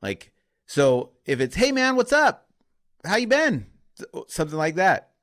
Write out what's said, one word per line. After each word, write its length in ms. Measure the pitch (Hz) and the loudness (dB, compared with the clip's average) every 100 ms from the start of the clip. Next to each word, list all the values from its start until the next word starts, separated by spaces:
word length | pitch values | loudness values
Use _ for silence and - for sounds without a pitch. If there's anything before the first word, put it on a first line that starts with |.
Like, 300 | 98 98 - _ _ _ _ | -8 -10 -10 _ _ _ _
so 440 | - 139 127 123 _ | 0 2 2 -2 _
if 160 | - 135 | -6 -4
it's, 140 | 131 147 | -2 0
Hey, 160 | 262 | 0
man, 240 | 262 262 262 | 2 0 0
what's 160 | 247 | 2
up? 360 | 285 294 - _ _ _ _ _ _ | 4 2 0 _ _ _ _ _ _
How 120 | 156 208 | -4 -2
you 100 | 240 | 2
been? 400 | 269 311 175 101 _ _ _ - - - | 2 2 -2 -6 _ _ _ -16 -16 -14
Something 300 | - 156 156 | -6 -6 -2
like 180 | 156 160 | -4 0
that. 340 | 185 120 - _ | 2 0 -4 _